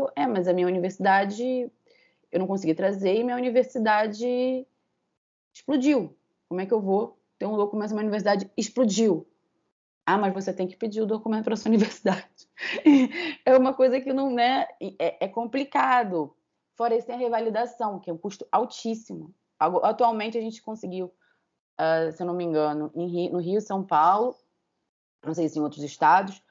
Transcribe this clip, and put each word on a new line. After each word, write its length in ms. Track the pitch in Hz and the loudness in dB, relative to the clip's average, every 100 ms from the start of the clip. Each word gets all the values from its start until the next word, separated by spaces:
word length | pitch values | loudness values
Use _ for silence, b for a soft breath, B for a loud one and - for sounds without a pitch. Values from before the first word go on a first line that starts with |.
| 269 - | -2 -2
"É, 120 | 269 | -2
mas 200 | 196 180 | 0 0
a 60 | |
minha 140 | 180 180 | 2 2
universidade, 1040 | 185 185 190 190 196 202 208 254 254 240 - b b b b _ | 0 -2 -2 2 2 2 -4 -4 -4 -6 -12 b b b b _
eu 80 | 175 | -4
não 80 | 180 | -2
consegui 260 | 196 165 160 | -2 -2 0
trazer, 400 | 190 196 190 214 | -2 0 0 0
e 80 | |
minha 120 | 247 247 | 0 -2
universidade 1300 | 254 240 254 247 220 214 214 208 247 247 254 262 269 _ _ _ _ _ _ _ _ | 0 0 0 0 2 2 0 -2 -4 -2 -2 -4 -8 _ _ _ _ _ _ _ _
explodiu. 600 | - - 285 277 269 160 - _ _ - | -12 -2 0 4 2 0 -8 _ _ -8
Como 140 | 180 | -6
é 40 | 196 | -2
que 80 | |
eu 80 | 220 | 0
vou 360 | 190 196 233 - _ - | 2 0 0 -8 _ -8
ter 80 | 202 | -4
um 120 | 214 | -2
documento 320 | 208 214 208 | -2 -2 -4
se 40 | 214 | -2
uma 60 | |
universidade 480 | 214 208 202 196 196 - | -2 0 2 0 -2 -6
explodiu?" 680 | 214 - 233 196 220 160 - _ _ _ _ _ _ _ - | -4 0 2 4 2 2 -4 _ _ _ _ _ _ _ 0
"Ah, 120 | 196 | 0
mas 160 | 196 | 0
você 200 | 190 196 | -2 -6
tem 140 | 190 190 | -4 -6
que 80 | - | -6
pedir 240 | 226 214 | -6 -4
o 40 | 214 | -2
documento 400 | 220 226 220 214 | -2 -2 -4 -2
pra 100 | 220 | -2
sua 140 | 214 | 2
<laughs> 20 | |
universidade." 560 | 220 214 - 196 185 - - - B B B 311 277 254 339 330 B 262 | 4 2 0 -2 -2 -6 -20 -20 B B B 6 8 6 0 -10 B 6
É 120 | 262 | 6
uma 160 | 262 | 6
coisa 260 | 262 254 262 | 4 2 2
que 120 | 269 | -2
não, 180 | 269 277 | -2 0
né, 360 | 240 240 269 - - 196 - | 2 2 2 -2 -8 -10 -4
é, 260 | 170 - 196 | -4 -2 -4
é 20 | |
complicado. 1080 | 233 233 269 277 277 262 247 208 175 143 _ _ _ _ - | -4 -4 -4 -2 0 2 2 2 -2 -4 _ _ _ _ -4
Fora 200 | 233 226 | 0 0
isso, 120 | 233 | -2
tem 80 | 240 | -4
a 40 | |
revalidação, 800 | 240 226 226 214 240 - 214 190 | -2 -2 -2 -2 -4 -4 -6 -6
que 100 | - | -8
é 40 | |
um 40 | 165 | -8
custo 300 | 202 - - | -8 -10 -2
altíssimo. 800 | 202 233 - 226 226 - 170 156 _ _ - | -2 -2 -6 -8 -8 -10 -16 -16 _ _ -2
Ago-, 260 | 160 180 208 | 0 2 2
atualmente, 520 | 220 233 220 220 226 | 4 2 2 -4 -6
a 40 | |
gente 200 | 220 226 | -6 -10
conseguiu, 520 | - 220 190 185 180 _ _ _ _ _ _ - | -12 -12 -10 -8 -10 _ _ _ _ _ _ -4
ah, 340 | 160 160 165 | 0 0 0
se 100 | 160 | -4
eu 40 | 175 | -6
não 60 | |
me 100 | 180 | -4
engano, 480 | 175 156 151 151 151 165 | -2 0 0 -2 -6 -6
em 120 | 175 | -6
Ri-, 220 | 175 180 | -4 -4
no 100 | 180 | -4
Rio 200 | 170 208 | -2 -4
e 20 | |
São 220 | 214 196 | -2 -6
Paulo, 520 | 190 156 170 202 247 - _ _ _ _ _ _ _ _ | 0 4 4 4 0 -6 _ _ _ _ _ _ _ _
não 100 | - | -8
sei 140 | 160 156 | -4 -4
se 100 | 156 | -2
em 20 | |
outros 220 | 147 143 | -6 -6
estados, 580 | 143 - 156 185 196 - _ | -12 2 4 4 2 -8 _